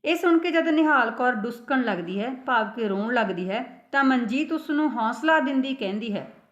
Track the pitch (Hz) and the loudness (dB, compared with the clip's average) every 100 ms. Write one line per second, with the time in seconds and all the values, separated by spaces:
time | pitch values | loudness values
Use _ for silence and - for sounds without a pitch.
0 | 294 330 349 339 349 330 330 311 311 277 | -2 0 4 4 4 0 2 2 4 4
1 | 226 226 247 226 233 - - 262 233 180 | 2 0 0 0 -6 -8 -2 0 0 -2
2 | 170 196 233 262 - 240 208 240 220 196 | -4 -4 -6 -6 0 0 0 -4 -2 -2
3 | 220 247 208 175 185 214 254 - _ 277 | 0 0 0 -2 -4 -4 -6 -16 _ 2
4 | 269 254 226 262 311 320 311 294 302 233 | 4 2 0 -2 -2 -4 -2 0 0 0
5 | 220 254 311 320 269 269 269 269 196 202 | -2 0 2 4 4 0 -2 -4 -4 -6
6 | 226 202 131 - _ | -4 -6 -8 -18 _